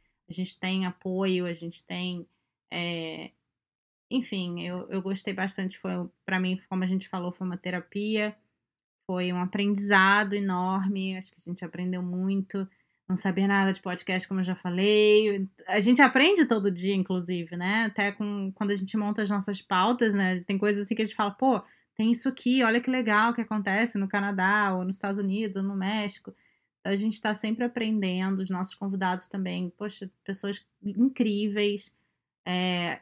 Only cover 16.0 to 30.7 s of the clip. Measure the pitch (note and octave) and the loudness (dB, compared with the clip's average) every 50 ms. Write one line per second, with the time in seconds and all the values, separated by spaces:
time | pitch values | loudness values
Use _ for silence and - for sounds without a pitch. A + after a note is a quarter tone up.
16 | C#4 - - B3+ C#4+ F4+ G4+ F4 D4+ - A#3 G#3+ F#3+ G3+ F3+ F3 F3+ G3 G3 F#3+ | 8 8 8 6 6 6 6 6 4 4 4 2 2 0 0 0 0 0 0 0
17 | F#3 - F#3 F3+ E3+ F3 F#3 F3 E3+ E3 F3 F3 F3+ F#3+ G#3 A3+ A#3 G#3 G#3+ - | 0 0 -2 -2 -2 -2 -4 -6 -6 -6 -6 -4 -2 0 0 0 0 0 0 0
18 | G3+ G3+ G3+ - G#3 G#3 G3+ G3+ G3 F#3+ F#3+ - G#3 G3+ G3+ F#3+ F#3+ F#3+ - G#3+ | -2 -2 -2 -4 -6 -4 -4 -4 -6 -6 -4 -4 -2 0 0 -2 -2 -2 -2 -2
19 | G#3 G#3 G#3 A3+ G#3+ G3 G#3 G3 F#3+ G#3 G3 F#3+ - - G3 F3+ F#3+ A3+ B3 A#3+ | 0 0 0 -2 0 0 0 -2 -2 -4 -6 -6 -4 -2 2 2 4 4 4 4
20 | A#3+ G#3+ G3+ G3 F#3+ F#3 F#3 F3+ F3 - G3 F#3+ G#3 G#3 G#3 G3+ G3+ - A3 A3 | 2 2 2 2 2 2 0 -2 -2 -2 -2 0 2 2 0 0 -2 -4 -2 -2
21 | A3 G#3 - - G#3 G3+ G3 - C4 C4+ A#3+ F3+ - - - _ _ _ _ - | -2 -4 0 -2 -2 -2 0 2 2 2 2 2 -2 -8 -20 _ _ _ _ 0
22 | A3 A3+ A#3 A#3 - C4+ C4 - - A#3+ B3+ C4+ B3 A3 A3+ A#3+ A#3+ C4 B3+ B3+ | 2 2 2 2 0 -4 -4 -2 0 2 2 4 4 4 2 2 0 0 -2 0
23 | A#3+ A3 G#3 G#3 A3 A#3 A#3+ A#3+ A3 - A3 G#3 G3 G3+ F#3+ G#3 A#3 A#3 - G3+ | 0 2 2 4 4 2 0 -2 -4 -4 -4 -4 -2 0 2 2 0 0 0 -2
24 | G3 G3 - G3+ G3+ G3+ G3 F#3+ F#3 F#3+ G#3 G#3+ G#3 G3 F#3+ F3+ F3+ F#3 F#3+ - | -2 0 0 -2 0 0 0 2 2 4 4 4 4 2 0 0 -2 -4 -4 -4
25 | - G3 G3 G#3 G3+ F#3+ F#3+ G#3+ A3+ G#3 F#3 G3 F#3+ G3 G3+ F#3+ F#3 G3 A3 G#3+ | -4 -4 -2 -2 -2 -2 0 0 -2 -2 -2 -2 -4 -2 -2 -2 -2 0 0 0
26 | G#3 G3 - - - - - _ _ _ _ _ _ _ _ _ - F#3 G3 G3 | -2 -4 -6 -8 -14 -18 -20 _ _ _ _ _ _ _ _ _ -2 -2 0 0
27 | G#3+ A3 G3+ - - G#3+ G#3 G3 - G#3+ A3+ A3+ A#3+ A#3+ - A#3+ A3+ A3 A3 G#3 | 0 -2 -2 -2 -2 -2 -2 -2 -2 -2 -2 0 -2 -2 -2 -2 -2 0 0 0
28 | F#3+ F#3 F3+ F#3 F#3+ F#3+ G3 F#3+ F#3+ F#3 F#3+ F3+ F#3+ - - - G3 G3 G3 F#3+ | 2 0 0 0 0 0 0 -2 -2 -2 -2 -4 -4 -6 -6 -6 -6 -4 -2 0
29 | F#3+ F#3 F#3 F#3 - - - G3 F#3+ F#3 F3+ F3+ F3+ F3 - - G#3 G#3 - - | 0 0 0 -2 -4 -8 -6 -4 -4 -4 -4 -4 -6 -6 -8 -8 -10 -8 -8 -10
30 | G3 F#3+ _ _ - - G3 - - G3+ G3 - _ _ | -14 -14 _ _ -8 -8 -8 -6 -4 -6 -6 -6 _ _